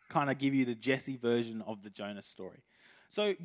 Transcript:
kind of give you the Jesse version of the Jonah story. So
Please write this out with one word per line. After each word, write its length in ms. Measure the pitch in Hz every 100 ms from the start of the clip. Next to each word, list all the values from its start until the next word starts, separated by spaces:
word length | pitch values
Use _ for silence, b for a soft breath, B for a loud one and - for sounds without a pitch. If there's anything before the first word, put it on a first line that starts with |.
| -
kind 200 | 160 143
of 80 | 135
give 160 | 139
you 120 | 135 123
the 100 | 113
Jesse 420 | 123 131 - 131
version 460 | 120 120 117 110
of 180 | 107 107
the 80 | 104
Jonah 320 | 98 104 101
story. 420 | - - 95 - _ b b b b
So 240 | - 208 190